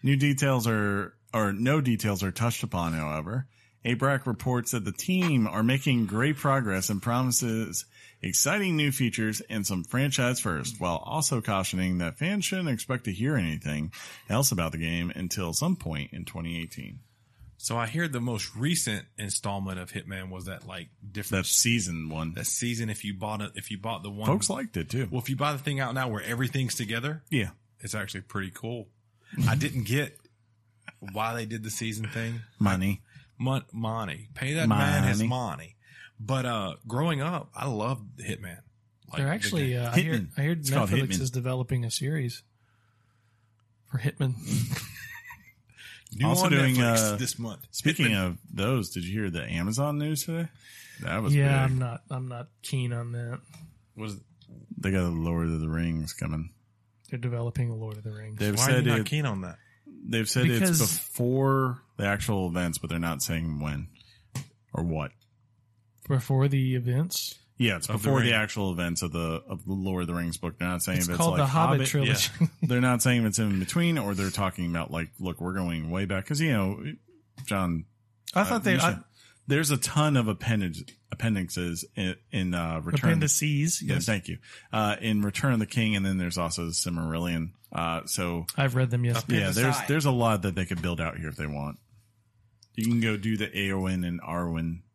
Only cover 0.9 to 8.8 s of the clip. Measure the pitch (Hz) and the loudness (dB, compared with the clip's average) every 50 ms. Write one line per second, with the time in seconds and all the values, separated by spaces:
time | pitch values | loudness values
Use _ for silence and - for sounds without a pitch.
0.9 | 101 101 98 - - _ _ _ - 117 107 101 101 98 117 127 143 156 139 127 | 2 0 -2 -4 -8 _ _ _ 0 2 2 2 2 2 2 4 4 4 4 4
1.9 | 117 104 - 107 101 90 98 95 90 - 117 120 120 - - - - 90 85 82 | 2 2 2 0 0 2 0 -2 0 0 0 0 0 -2 -4 -2 -2 0 0 0
2.9 | 82 80 78 76 76 78 76 85 110 127 135 - _ _ _ _ _ _ _ 117 | 0 -2 -2 -2 -4 -4 -4 -4 -4 -4 -6 -6 _ _ _ _ _ _ _ -2
3.9 | 123 117 135 135 139 135 135 131 113 - - 131 123 123 113 - - 120 98 101 | -2 2 2 2 2 0 0 -2 -4 -2 0 0 0 0 0 -2 -2 -2 -2 -4
4.9 | 95 - - - 185 185 180 170 151 127 110 107 - 104 110 117 131 139 135 151 | -6 -6 -2 0 2 2 2 4 4 4 2 2 2 2 2 4 2 2 2 2
5.9 | 131 120 113 92 98 110 123 147 151 143 - 147 135 135 123 107 95 95 92 - | 2 2 2 0 0 0 2 0 0 0 2 2 2 2 2 0 0 0 0 0
6.9 | 107 98 - 120 120 123 131 127 120 - 127 120 110 110 110 78 87 - - _ | -2 -2 0 0 0 2 2 2 2 2 0 0 0 -2 -2 -4 -6 -8 -8 _
7.9 | _ - - - - _ - 92 90 - - 139 170 208 202 185 170 156 | _ -20 -20 -20 -16 _ -6 -2 2 2 2 2 2 2 2 2 2 2